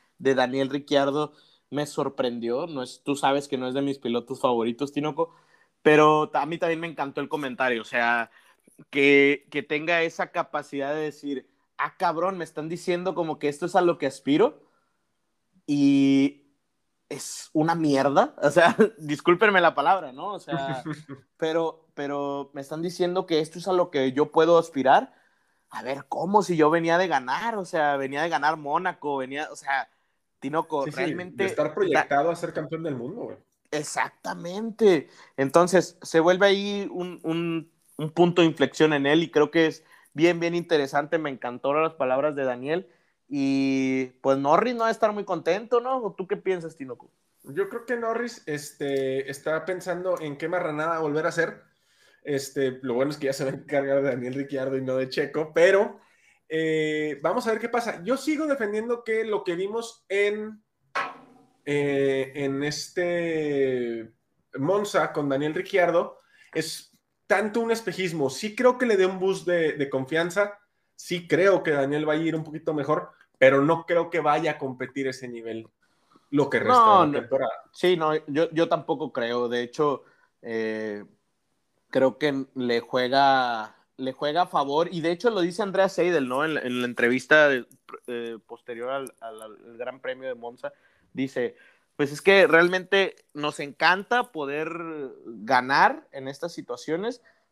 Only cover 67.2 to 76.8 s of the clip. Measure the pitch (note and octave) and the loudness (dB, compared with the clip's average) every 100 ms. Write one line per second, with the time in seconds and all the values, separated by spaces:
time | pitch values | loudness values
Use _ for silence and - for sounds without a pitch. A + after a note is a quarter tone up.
67.2 | - G3 G#3+ A3+ A3+ A3+ G#3 E3+ F#3 D#3+ | -2 0 0 -2 -2 -2 -4 -4 -4 -2
68.2 | C3+ - G#3+ G#3+ B3 B3 B3 G3+ F#3 F#3 | -2 -4 -8 2 2 4 2 2 2 2
69.2 | F#3+ F3+ E3 F3 D#3 - C#3 C3+ C3 D#3+ | -2 -2 -2 0 0 -2 -2 -4 -2 -2
70.2 | F3 F3 G#3 - _ _ _ - - F3+ | 0 0 -2 -4 _ _ _ -20 -8 -8
71.2 | F3 D3+ G3 F3+ E3 C#3+ C#3 D3+ D3+ D3+ | 0 4 6 4 2 0 0 0 0 0
72.2 | E3 D#3+ D3+ D#3 E3 D3+ C#3 D3+ - _ | 0 -2 -6 -8 -4 -2 0 -2 -4 _
73.2 | _ _ C3 C#3 C#3+ E3+ - E3+ E3+ E3+ | _ _ 6 6 4 0 0 0 0 0
74.2 | D3 D3+ D#3+ D3+ C#3 B2 B2+ C#3 C3+ B2+ | 2 2 0 -4 -8 -8 -8 -4 -6 -6
75.2 | B2 A#2 A2+ A2+ A2 _ _ _ _ _ | -12 -12 -10 -10 -12 _ _ _ _ _
76.2 | _ C#3+ C3+ B2+ C3+ B3 | _ 0 2 2 4 6